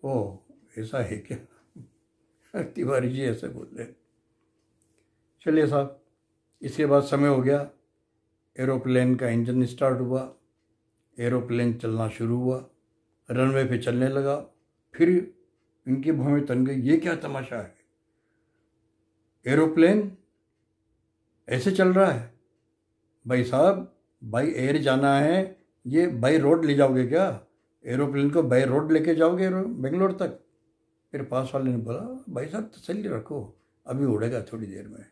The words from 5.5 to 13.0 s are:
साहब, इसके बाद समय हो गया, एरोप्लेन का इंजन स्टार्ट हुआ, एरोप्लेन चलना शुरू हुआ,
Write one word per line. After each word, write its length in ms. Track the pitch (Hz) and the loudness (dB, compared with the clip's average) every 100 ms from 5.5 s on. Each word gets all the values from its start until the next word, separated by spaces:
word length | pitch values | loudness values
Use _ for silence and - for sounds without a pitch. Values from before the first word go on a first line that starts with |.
| 156 151 | 2 4
साहब, 360 | 143 139 - _ _ _ _ _ _ | 2 -2 -8 _ _ _ _ _ _
इसके 240 | 139 - 147 | -12 -2 4
बाद 160 | 143 | 4
समय 260 | 139 139 143 | 4 2 4
हो 140 | 135 | 4
गया, 280 | 131 143 143 _ _ _ _ _ _ _ _ - | 2 0 -2 _ _ _ _ _ _ _ _ -6
एरोप्लेन 560 | 131 131 127 127 123 127 | -2 -2 2 2 4 2
का 120 | 127 | 0
इंजन 360 | 117 117 127 | 0 0 0
स्टार्ट 360 | 123 123 135 127 | -2 0 0 0
हुआ, 340 | 123 131 131 - _ _ _ _ _ _ _ - | -2 -4 -6 -16 _ _ _ _ _ _ _ -6
एरोप्लेन 560 | 120 123 120 120 120 | -2 -2 -2 0 0
चलना 340 | 117 117 113 110 | -2 -2 -2 -2
शुरू 280 | - 117 120 | -4 -2 -2
हुआ, 340 | 127 131 131 _ _ _ | -2 -4 -8 _ _ _